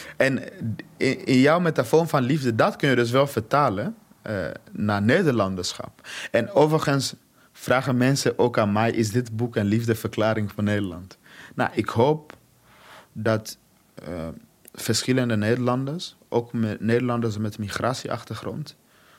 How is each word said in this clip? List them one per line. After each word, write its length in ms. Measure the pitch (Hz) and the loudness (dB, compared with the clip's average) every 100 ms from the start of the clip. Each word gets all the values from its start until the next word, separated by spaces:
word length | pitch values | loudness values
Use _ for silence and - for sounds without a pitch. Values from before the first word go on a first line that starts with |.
| - - | -8 0
En 260 | 135 131 - - 113 104 - - | 0 0 -6 -8 -8 -8 -10 -4
in, 300 | 127 - - | -2 -2 2
in 120 | 131 | 6
jouw 200 | 139 170 | 6 6
metafoor 460 | 175 147 117 156 165 | 2 0 4 4 4
van 160 | 143 | 2
liefde, 320 | 123 156 127 | 2 0 0
dat 220 | 110 170 220 | 2 2 2
kun 120 | 143 | 2
je 80 | 123 | 2
dus 140 | 117 | 4
wel 160 | 131 139 | 2 2
vertalen, 720 | 117 - 143 139 98 156 226 _ _ | 0 0 2 2 0 -6 -8 _ _
eh, 120 | - 101 69 - - | -8 -4 -4 -8 -14
naar 300 | - 107 104 | -6 -2 0
Nederlanderschap. 1080 | 107 165 165 117 95 95 87 - - - - - - | 4 4 4 2 0 -2 -8 -8 -14 -16 -18 -14 -2
En 200 | 117 117 | -2 0
overigens 640 | - 156 156 151 139 127 - _ _ _ | 4 4 4 2 0 -2 -8 _ _ _
vragen 440 | - - 127 135 127 | -10 0 0 2 2
mensen 420 | 127 139 - - | 2 2 0 2
ook 200 | 120 120 | 2 2
aan 140 | 104 | 2
mij, 180 | 104 117 | 2 2
"Is 180 | - 107 | 2 0
dit 260 | 120 120 110 | 0 -2 -4
boek 200 | 120 117 | -4 -2
een 100 | 101 | 0
liefdeverklaring 840 | 110 113 113 110 - 107 110 104 | 2 0 -2 -2 -2 0 0 -4
voor 100 | - | -2
Nederland?" 560 | 104 104 98 82 95 - _ - - | -2 0 -2 -8 -14 -20 _ -20 -14
Nou, 160 | - 117 | -4 -4
ik 140 | - - | -2 -2
hoop 480 | - 131 156 - - _ _ _ - - - - | 2 2 2 -4 -20 _ _ _ -20 -20 -20 -18
dat, 460 | - 110 110 110 - _ _ _ | -6 -2 -2 -2 -16 _ _ _
eh, 340 | - - 87 80 - - _ - | -18 -12 -10 -10 -12 -18 _ -20
verschillende 640 | - - 113 - 131 120 107 | -10 -2 -2 0 0 2 0
Nederlanders, 800 | 104 123 123 123 135 170 - - - | 0 0 0 -2 -4 -8 -10 -16 -4
ook 240 | 117 117 | -4 -2
me-, 240 | 120 110 - | -2 -2 -2
Nederlanders 580 | 110 120 123 120 113 104 | 0 2 2 0 -2 -2
met 200 | 107 - | -6 -6
migratieachtergrond, 1160 | 101 - 117 127 - 120 - 113 - 113 147 - _ _ _ | -6 -4 -2 -4 -6 -8 -8 -12 -10 -10 -10 -16 _ _ _